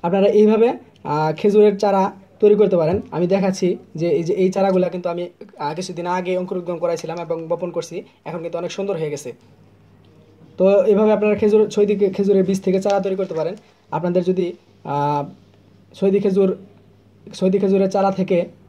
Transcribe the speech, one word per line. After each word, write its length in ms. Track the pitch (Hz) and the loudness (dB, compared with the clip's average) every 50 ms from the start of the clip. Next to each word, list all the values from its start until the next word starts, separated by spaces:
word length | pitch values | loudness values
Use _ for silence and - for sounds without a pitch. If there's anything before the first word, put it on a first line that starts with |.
| - | -2
আপনারা 240 | 175 180 196 190 | 0 2 4 2
এইভাবে, 460 | 202 196 208 214 214 220 214 226 240 - - - - _ _ - | 4 6 6 6 6 6 4 4 2 2 -4 -12 -20 _ _ -8
আহ, 300 | 143 147 151 156 156 151 | -4 -2 -2 0 -2 -2
খেজুরের 420 | 156 - 208 202 214 208 214 202 196 | 0 0 2 4 6 6 6 4 2
চারা 480 | - 202 196 190 190 196 - - - _ _ - | 0 2 2 2 0 0 -2 -10 -20 _ _ 2
তৈরি 160 | - 208 208 | 4 4 6
করতে 220 | 202 214 185 190 | 6 4 2 4
পারেন। 240 | 175 160 151 180 208 - - | 2 2 2 0 -2 -4 -6
আমি 160 | - 156 180 | -4 -4 0
দেখাচ্ছি 500 | 175 196 190 190 190 185 - - 175 202 - - - _ | 0 0 0 0 -2 -2 0 -2 -2 -2 -2 -8 -16 _
যে 140 | 156 165 170 | -4 -2 0
এই 140 | - - 170 | 0 0 0
যে 100 | 160 180 | -2 0
এই 180 | 180 185 185 | 0 0 0
চারাগুলা 380 | 185 196 190 196 190 185 185 175 | 2 0 0 2 2 0 0 0
কিন্তু 200 | 180 180 175 175 | -4 -6 -6 -6
আমি, 200 | 170 175 180 175 _ _ - 202 - - | -6 -6 -8 -10 _ _ -20 -20 -14 -10
আহ, 140 | - 143 156 | -8 -8 -6
কিছুদিন 320 | 165 185 185 180 160 175 | -8 -10 -10 -10 -8 -6
আগে 300 | 180 180 185 180 180 185 | -4 -4 -4 -2 -2 -4
অঙ্কুরোদ্গম 400 | 185 185 180 196 180 175 170 175 | -4 -4 -4 -6 -8 -6 -8 -8
করাইছিলাম 420 | 165 170 170 170 160 165 160 165 175 | -4 -2 -4 -4 -4 -6 -10 -8 -10
এবং 280 | 170 160 165 165 165 | -6 -6 -6 -8 -4
বপন 240 | 160 170 165 185 175 | -6 -6 -6 -6 -6
করছি, 320 | 165 170 160 - 170 180 - - _ _ _ | -6 -8 -8 -8 -12 -14 -14 -14 _ _ _
এখন 160 | - 160 175 | -12 -12 -10
কিন্তু 160 | 160 170 165 | -10 -8 -8
অনেক 140 | 170 180 170 | -8 -8 -8
সুন্দর 260 | - - 196 196 196 | -8 -8 -6 -6 -4
হয়ে 120 | 165 160 151 | -4 -4 -6
গেছে। 240 | 147 139 - 123 117 _ _ _ - _ - _ _ _ _ _ _ _ _ _ _ _ - _ - _ - - - | -6 -8 -10 -14 -16 _ _ _ -20 _ -20 _ _ _ _ _ _ _ _ _ _ _ -20 _ -20 _ -20 -20 -4
তো 260 | - 180 196 196 202 185 | 2 2 4 4 4 4
এইভাবে 280 | 220 208 208 220 214 | 4 4 4 4 2
আপনারা 240 | 214 202 208 214 208 | 2 2 2 0 0
খেজুর, 340 | 208 220 208 208 214 214 214 | 2 2 4 4 4 2 2
সৌদি 260 | - 214 208 196 208 | 2 0 0 0 2
খে-, 180 | 196 202 190 190 | 0 0 -2 0
খেজুরের 300 | - 202 196 196 196 185 | 0 0 2 2 2 2
বীজ 180 | 175 196 190 | 0 -2 -2
থেকে 200 | - 196 185 190 | 0 0 0 0
চারা 180 | 190 208 202 196 | 0 0 0 0
তৈরি 160 | 190 196 190 | 0 -2 -4
করতে 180 | 190 190 180 170 | -4 -4 -6 -4
পারেন। 220 | 160 156 165 196 214 _ _ _ _ _ _ | -4 -4 -4 -6 -10 _ _ _ _ _ _
আপনাদের 320 | - 156 165 175 175 180 175 | -8 -4 -4 0 0 0 0
যদি, 300 | 180 185 180 185 170 175 - _ _ _ _ _ | 0 -2 -2 -2 -4 -6 -12 _ _ _ _ _
আহ, 460 | - 139 143 143 147 147 143 143 - - _ _ _ _ _ _ _ _ _ _ _ - | -6 -4 -2 0 0 0 -2 -4 -6 -12 _ _ _ _ _ _ _ _ _ _ _ -8
সৌদি 260 | - 190 196 190 202 | -2 0 0 2 2
খেজুর, 380 | 202 202 185 202 196 190 - - - - - _ _ _ _ _ _ _ _ _ _ - - | 0 0 2 2 2 2 0 -4 -10 -20 -20 _ _ _ _ _ _ _ _ _ _ -20 -8
সৌদি 260 | - 185 185 190 202 | -2 0 0 2 2
খেজুরের 320 | 196 190 190 196 196 190 | 2 2 2 2 2 2
চারা 200 | 190 202 190 196 | 0 0 0 0
থেকে 340 | 190 190 185 - 196 170 175 - - - _ | 0 -2 -2 0 0 0 0 -2 -8 -20 _